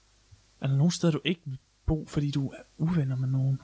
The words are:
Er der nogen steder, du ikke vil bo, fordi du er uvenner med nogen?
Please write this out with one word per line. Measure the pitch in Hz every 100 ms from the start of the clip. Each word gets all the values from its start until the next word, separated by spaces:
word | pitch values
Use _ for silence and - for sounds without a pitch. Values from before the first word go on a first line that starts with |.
| _ _ _ - _ _
Er | 135
der | 139
nogen | 165
steder, | - 170
du | 151
ikke | 151 175 143
vil | 131 _ _ -
bo, | 156 -
fordi | 156 147
du | 143 139
er | - - -
uvenner | 160 175 135 127
med | 131
nogen? | 131 135 135